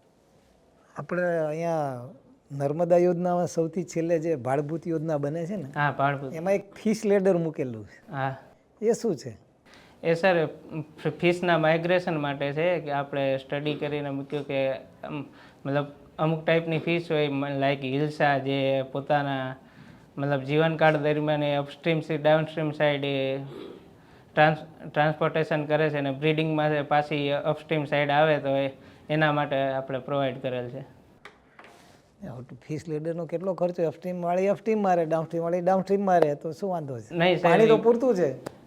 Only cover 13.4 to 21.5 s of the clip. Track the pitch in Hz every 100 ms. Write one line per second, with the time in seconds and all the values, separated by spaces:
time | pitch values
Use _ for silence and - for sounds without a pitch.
13.4 | - 143 151 143 147 147 143 139 139 147
14.4 | 143 135 135 131 - - - 151 - -
15.4 | - - 139 143 139 - - - 160 160
16.4 | 165 165 165 156 165 170 165 151 147 139
17.4 | 143 139 139 139 131 139 151 151 147 139
18.4 | 135 139 135 135 131 143 139 147 139 135
19.4 | 131 131 - - - - - - 143 139
20.4 | 131 151 160 156 156 151 147 151 151 147
21.4 | 147